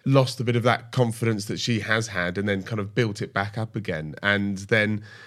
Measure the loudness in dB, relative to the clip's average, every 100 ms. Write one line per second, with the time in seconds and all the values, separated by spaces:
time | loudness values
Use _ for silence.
0 | 4 4 4 2 0 2 2 2 0 0
1 | 2 2 0 0 -2 -4 -2 -2 0 0
2 | 0 -2 -2 0 0 -2 -2 -6 -4 -2
3 | -2 -2 -4 -2 -2 -4 -6 -6 -4 -4
4 | -6 -2 0 2 0 -4 2 2 2 0
5 | -6 -18